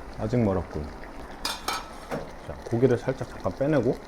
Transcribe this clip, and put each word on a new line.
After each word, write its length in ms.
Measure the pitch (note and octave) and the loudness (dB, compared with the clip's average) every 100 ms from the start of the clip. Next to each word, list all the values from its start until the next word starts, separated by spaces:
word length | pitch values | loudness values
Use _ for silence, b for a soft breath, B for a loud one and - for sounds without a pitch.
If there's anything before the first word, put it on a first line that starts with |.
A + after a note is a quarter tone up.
| - - | -12 -4
아직 200 | G#2+ B2 | 2 4
멀었군. 460 | G#2+ F#2 F2 E2 D2 - - - - - - - - - - - - - - - - | 6 4 0 -4 -6 -8 -12 -12 -12 -6 -6 -4 -4 -4 -6 -12 -6 -6 -6 -10 -10
자, 80 | D2 - | -10 -2
고기를 300 | A2+ B2+ A#2 | 4 6 6
살짝 300 | - C3+ B2+ | 2 -2 -4
잠깐 220 | - G2 - | -4 -4 0
빼내고, 400 | C#3 D3+ A2+ D#3+ | 4 4 4 0